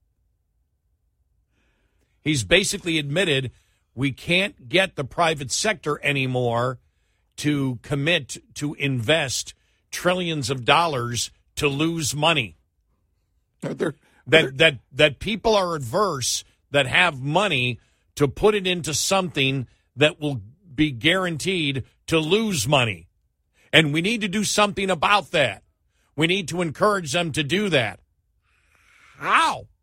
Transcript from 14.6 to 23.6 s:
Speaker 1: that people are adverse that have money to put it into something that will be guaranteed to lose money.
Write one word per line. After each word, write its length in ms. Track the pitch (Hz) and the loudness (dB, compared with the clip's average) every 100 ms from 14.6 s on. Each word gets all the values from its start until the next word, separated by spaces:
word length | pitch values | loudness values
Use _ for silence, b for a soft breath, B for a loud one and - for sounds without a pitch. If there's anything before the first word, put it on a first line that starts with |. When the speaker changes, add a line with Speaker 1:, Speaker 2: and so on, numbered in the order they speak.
| 160 135 _ | 2 0 _
Speaker 1:
that 280 | 131 151 139 | 2 2 2
people 360 | 190 214 233 208 | -6 -2 2 2
are 200 | 180 160 | 0 -4
adverse 680 | 120 165 202 143 120 - - _ _ | -2 0 0 0 -4 -6 -8 _ _
that 140 | 143 127 | 0 2
have 360 | 151 180 139 | 4 2 0
money 580 | 139 160 208 139 123 117 _ _ _ - | 0 2 2 0 -2 -4 _ _ _ 0
to 120 | 143 | 0
put 280 | - 208 208 | 2 2 2
it 120 | 185 | 0
into 260 | 180 147 | -2 -4
something 720 | 139 - 190 180 147 135 135 117 _ _ - | -4 0 0 0 0 0 -2 -6 _ _ 2
that 240 | 151 - | 2 2
will 220 | 151 131 98 - 170 | -4 -6 -10 -20 -8
be 180 | 131 156 | -2 -2
guaranteed 920 | 120 151 190 180 156 175 185 147 135 - b - | 0 2 2 0 -4 -4 -2 -2 -4 -8 b -2
to 120 | 160 | -2
lose 480 | 156 202 220 170 110 | 2 0 0 -2 2
money. 400 | 139 117 85 80 _ _ _ _ b | 2 2 -4 -12 _ _ _ _ b